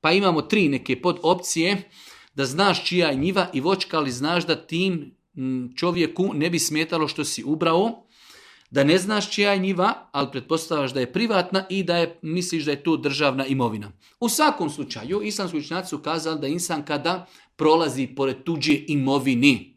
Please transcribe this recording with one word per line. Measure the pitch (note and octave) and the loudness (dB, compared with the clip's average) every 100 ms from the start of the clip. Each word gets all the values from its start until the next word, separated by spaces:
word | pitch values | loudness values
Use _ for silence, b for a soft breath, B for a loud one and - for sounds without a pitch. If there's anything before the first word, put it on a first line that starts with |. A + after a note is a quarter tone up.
Pa | D#3 | 2
imamo | F#3 G3 D#3+ | 4 4 2
tri | D3 G#3+ E3 | 2 2 2
neke | C3+ - B2+ | 0 -2 -2
podopcije. | F3+ F3 D#3+ F3+ - E3 E3+ G3 F#3 B B B B - | -2 0 0 0 0 -2 0 -2 -6 B B B B -4
Da | C3+ | -4
znaš | D3 G3+ - - | 2 2 2 0
čija | F3+ E3 | 0 2
je | C3+ | 2
njiva | D#3+ G3 F3 | 0 0 0
i | C#3 | -2
voćka, | D3+ F#3+ - D#3+ | 0 0 0 -2
ali | C#3+ | -2
znaš | A#2+ D3 F3 D#3 | -2 0 0 -2
da | D3+ | -10
tim, | - E3 F#3+ E3+ C#3 _ _ | -8 -2 -2 -2 -8 _ _
mm, | - C3 B2+ B2 - | -8 -6 -4 -6 -2
čovjeku | F3 F3 D#3 - G3 | 0 2 0 2 0
ne | C#3+ D#3 | 2 0
bi | E3+ | 0
smetalo | - D3+ D#3+ E3+ D3+ | 0 -2 -2 0 -2
što | - D3 | -2 -6
si | - | -4
ubrao. | B2+ D#3 E3 E3 A3 A3+ B B B B B B B | -4 0 2 2 2 -2 B B B B B B B
Da | C3 | 2
ne | C#3 F3+ | 6 4
znaš | F#3 G#3+ G3+ | 4 -2 -2
čija | - G3+ | 0 2
je | G3 | 2
njiva, | F#3 F3+ G3 - - | 0 2 0 0 -6
ali | C#3+ C#3 | -4 -2
pretpostavljaš | C#3 - D#3+ D#3+ D#3 C3+ | -4 -2 -2 0 -2 0
da | C3 | -2
je | B2 | -2
privatna | - A3+ G3+ F3 F#3+ F#3+ | 0 2 2 2 -2 0
i | F#3+ | -4
da | F#3 E3+ | 0 2
je, | E3+ - | 0 -2
misliš | D#3 F3 F3+ E3 D3 | -4 -4 -2 -2 -2
da | |
je | C#3+ | -2
to | E3 D#3 | 0 0
državna | C#3+ C#3 C#3+ C3 C3+ | 0 2 2 2 0
imovina. | C3+ A#2+ G#2+ G2+ - b b | 0 0 -2 -10 -18 b b
U | A#3 | -2
svakom | - D4+ D4 E3 | 4 2 2 -4
slučaju, | C#3+ C#3+ A2+ A#2 G3+ | -6 -10 -10 -6 -4
islamski | G#3 G#3 F#3+ E3 | -4 -4 -4 -4
učenjaci | D3 E3+ F3+ | -4 -8 -6
su | D3 | -6
kazali | D#3 D#3+ D#3 D#3 | -4 -4 -4 -4
da | C#3 | -4
insan | E3+ - D#3+ C#3+ | -4 -4 -6 -4
kada | D3 D#3 F#3 F3+ B B - | -2 -2 -4 -6 B B 0
prolazi | D#3 E3 D#3+ C3 B2+ | 4 6 4 -2 -6
pored | - C3+ C3 | -2 -2 -2
tuđe | - E3 C#3 C#3+ C#3+ | -4 -4 2 0 2
imovine | D3 C3+ C#3 C3 A#2+ C#3+ A#2+ - | 0 2 2 2 4 4 4 -2